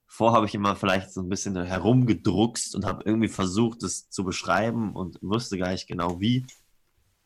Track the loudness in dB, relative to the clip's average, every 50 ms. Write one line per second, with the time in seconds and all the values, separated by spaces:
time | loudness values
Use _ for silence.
0 | _ _ -4 2 4 6 6 6 4 2 -2 0 0 0 0 2 2 2 2 2
1 | 0 -4 -8 -8 -4 -4 -4 -4 -4 -4 -4 -4 -4 -4 -4 0 2 4 6 6
2 | 6 4 2 2 2 0 4 4 2 2 2 -4 -8 -6 -6 -4 -4 -4 -4 -4
3 | -2 -2 0 0 0 -2 0 -2 -2 0 2 2 0 0 0 -4 -6 -6 -6 -8
4 | -12 _ -8 -6 -4 -4 -4 -6 -2 0 0 2 2 0 -2 -2 -4 -4 -6 -6
5 | -8 -10 -10 -10 -6 -2 -2 -2 -2 -4 -4 -4 -2 -2 -4 -4 -6 -10 -6 -4
6 | -4 -4 -2 -2 0 0 0 0 -2 -6 -16 _ _ _ _ _ _ _ _ _
7 | _ _ _ _ _